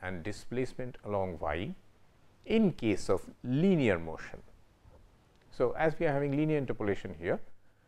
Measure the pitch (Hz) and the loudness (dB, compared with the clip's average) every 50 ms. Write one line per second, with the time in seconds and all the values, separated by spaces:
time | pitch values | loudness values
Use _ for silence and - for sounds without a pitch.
0 | - 92 95 87 80 104 104 - - - 123 123 127 - - - 127 123 123 - | -8 -8 -6 -6 -6 -6 -8 -8 -8 -6 -4 -4 -4 -4 -4 -8 -8 -8 -10 -10
1 | - 107 104 98 95 92 87 78 - 80 76 82 98 143 185 - - - _ _ | -8 -4 -2 -2 0 -2 -4 -4 -4 -4 -2 -2 -4 -6 -8 -12 -14 -20 _ _
2 | - - _ _ - - _ _ - - 214 226 220 185 - - 127 113 101 - | -20 -20 _ _ -20 -20 _ _ -4 0 2 4 4 4 2 2 2 2 2 2
3 | - - 101 90 - - - - - 123 127 139 165 196 190 160 135 110 95 85 | 2 2 0 0 0 -6 -16 -10 -4 -2 0 4 4 4 4 6 6 4 4 2
4 | 82 80 80 - - - - - - - - - - - _ _ _ - - - | 0 -4 -8 -10 -12 -12 -14 -14 -16 -16 -20 -20 -20 -20 _ _ _ -20 -20 -20
5 | - - _ _ _ _ _ - - - - - 139 117 - - 156 160 151 - | -20 -20 _ _ _ _ _ -20 -20 -10 -2 0 2 2 2 2 2 2 2 2
6 | 175 156 139 139 143 143 135 143 156 156 156 147 135 120 - - 113 101 98 - | 0 2 2 2 2 2 2 2 2 2 2 2 0 0 -2 -2 0 0 0 0
7 | - 98 87 78 85 90 135 220 - - - - - - - _ _ | -2 -8 -8 -6 -2 -2 -2 -2 -4 -8 -12 -16 -18 -20 -20 _ _